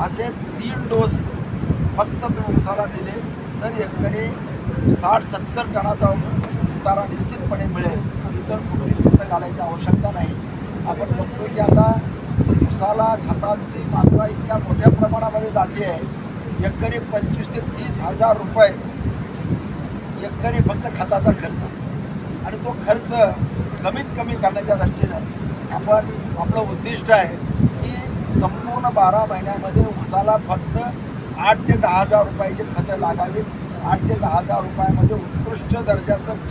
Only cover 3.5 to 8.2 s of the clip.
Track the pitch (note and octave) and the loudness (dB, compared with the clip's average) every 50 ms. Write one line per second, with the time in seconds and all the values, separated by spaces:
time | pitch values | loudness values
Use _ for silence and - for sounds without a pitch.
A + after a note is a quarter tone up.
3.5 | - - G#3 A3+ A3+ A3 G#3 F#3+ - - G3 G3+ G3+ G#3+ - A3+ - - - - | -8 -6 -6 -4 -2 -4 -4 -4 -2 -2 0 0 0 0 -2 -4 -4 -6 -6 -8
4.5 | - - - - - - - - - - E3+ F#3 A3 A3+ - - G3+ F#3+ - - | -8 -6 -4 -4 -2 2 4 4 4 4 4 4 4 4 2 0 -6 -6 -6 -4
5.5 | - A#3+ A3+ G#3 G#3 G3+ F#3+ G#3 G#3 - G#3 G3 F#3+ - D#3 D#3 - - - - | -4 -4 -4 -2 -2 0 0 0 2 4 4 4 4 2 0 0 0 -2 -2 -2
6.5 | - - - - - - - F#3+ G3 G3+ G3+ G3 F#3+ - - - A#3+ - - - | -2 -2 -2 -2 -2 -2 0 0 0 0 0 -4 -4 -4 -4 -6 -6 -4 -4 -2
7.5 | G3+ F#3+ F#3+ F#3+ E3 E3+ F3 E3+ D#3 - - - - - | -2 -2 -2 -2 -2 -2 -2 -2 -2 -2 -4 -4 -6 -6